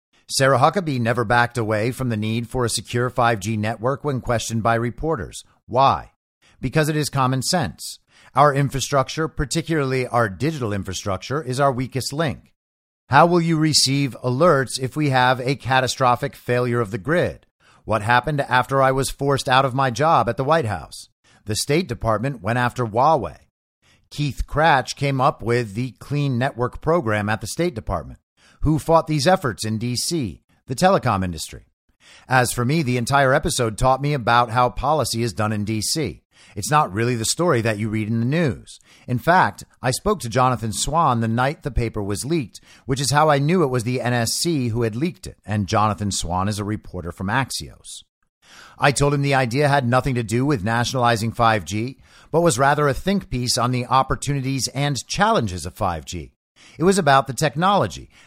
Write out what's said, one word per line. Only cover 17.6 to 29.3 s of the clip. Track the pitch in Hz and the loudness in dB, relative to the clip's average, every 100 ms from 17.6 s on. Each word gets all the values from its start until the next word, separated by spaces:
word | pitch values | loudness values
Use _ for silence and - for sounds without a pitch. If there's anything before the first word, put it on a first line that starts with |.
| _ _ | _ _
What | - 110 | -4 -2
happened | 104 123 156 143 | 4 2 2 -2
after | 131 123 123 135 | 0 0 2 2
I | 131 | 2
was | 131 131 | 2 -2
forced | - 139 135 - | -2 0 0 2
out | 131 135 | 2 2
of | |
my | 131 135 | 0 -2
job | 117 151 151 113 | 0 2 4 2
at | 117 | 0
the | |
White | 135 165 | 0 0
House? | 120 90 - - - _ _ _ | 0 -6 -10 -18 -20 _ _ _
The | - 107 | -6 -4
State | - 151 190 | 0 0 -2
Department | 120 113 107 131 131 | -4 -2 0 -2 -6
went | 92 123 | -2 0
after | 123 - 117 | 0 -2 -2
Huawei. | 104 143 156 87 - _ _ _ _ _ _ _ | 2 4 2 -2 -10 _ _ _ _ _ _ _
Keith | - 147 - - | -6 -4 -4 -4
Krach | 139 160 139 113 - | 2 4 4 0 -4
came | 139 135 | -2 0
up | 139 - | 0 0
with | 101 120 113 | 0 0 -2
the | 98 127 - | -6 -8 -8
Clean | - 147 143 120 | -6 -4 -2 0
Network | 131 113 123 - | -2 -2 -6 -4
Program | 147 175 113 107 101 | -2 0 0 -2 -2
at | 107 | -4
the | 104 | -6
State | - 175 | -4 -4
Department. | 117 - 87 65 - _ _ _ - | -4 -6 -6 -6 -16 _ _ _ -4
Who | 143 156 | 0 0
fought | - 165 156 | 2 2 2
these | 156 | 0
efforts | 135 | 2